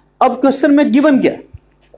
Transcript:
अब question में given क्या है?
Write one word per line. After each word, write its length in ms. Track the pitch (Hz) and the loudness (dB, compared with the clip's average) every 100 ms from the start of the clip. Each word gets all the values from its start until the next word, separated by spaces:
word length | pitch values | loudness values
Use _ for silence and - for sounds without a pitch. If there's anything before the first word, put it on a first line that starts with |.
| _ _ | _ _
अब 180 | 254 254 | -4 0
question 300 | 269 269 311 | -2 0 0
में 220 | 285 294 | 2 2
given 280 | 226 294 262 | 0 2 0
क्या 120 | 175 | -2
है? 120 | - - - _ _ _ | -4 -12 -20 _ _ _